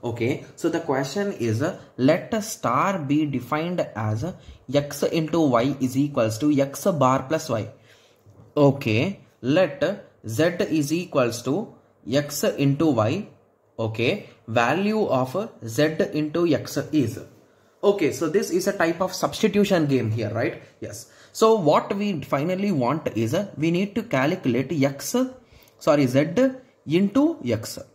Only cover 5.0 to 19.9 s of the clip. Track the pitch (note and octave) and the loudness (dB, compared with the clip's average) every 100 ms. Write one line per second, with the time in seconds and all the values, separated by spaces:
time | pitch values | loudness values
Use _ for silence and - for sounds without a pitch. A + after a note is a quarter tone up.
5 | F#3 E3 D#3 E3+ D#3 A#2+ B2+ D3 C3 A#2+ | -2 0 0 2 4 4 2 0 -2 0
6 | D3 C#3 A2 G#2+ D3+ D3 C3+ - G#3 E3+ | 0 2 0 2 2 2 0 0 -2 2
7 | B2+ C3+ C3 D#3 - A2+ G#2+ - _ - | 4 2 0 -4 -2 -4 -4 -12 _ -20
8 | _ _ _ - - - C#3+ C3 - G#2+ | _ _ _ -20 -8 4 4 4 0 0
9 | E3 G3 - _ A#2+ D#3 F3+ - D3+ G#3 | 0 -4 -16 _ 0 2 2 0 -2 -2
10 | - _ - A2 E3 F3 G3+ D#3 C#3+ E3 | -12 _ -8 0 0 2 0 0 0 -2
11 | F3+ D3 A#2+ A2+ - D3+ A#3 - _ _ | 0 0 0 0 -4 -4 -4 -14 _ _
12 | - C3+ D3 - G#3+ - C#3 C#3 D#3+ B2 | -2 -2 -2 -2 -2 2 2 4 2 4
13 | G#2+ E3+ G#3+ - _ _ _ - A2+ A2 | 2 0 -6 -16 _ _ _ -6 -6 0
14 | A#2 G3+ - - - A2+ A#2 D#3 G3+ A3 | 0 0 -6 -20 -4 0 2 2 0 0
15 | G#3 B2+ B2+ F#3 A3+ - A#2 A2+ D3+ D#3+ | 0 0 0 -4 -6 -10 -10 0 0 0
16 | G3 D3+ D3+ D#3+ E3+ C3 - - A#2 D3+ | -2 -2 -4 0 0 0 -2 -6 -2 0
17 | A#2 - - - _ _ _ _ G3+ G3+ | 0 -4 -14 -20 _ _ _ _ 0 2
18 | D3 A2+ D#3+ F3 A3+ F3 F#3+ G3 E3 E3+ | 0 0 -2 0 0 -2 -2 0 0 0
19 | F#3 - D3+ - G#3+ G3+ G3 F#3 D3 | -4 -2 -4 0 0 2 4 4 4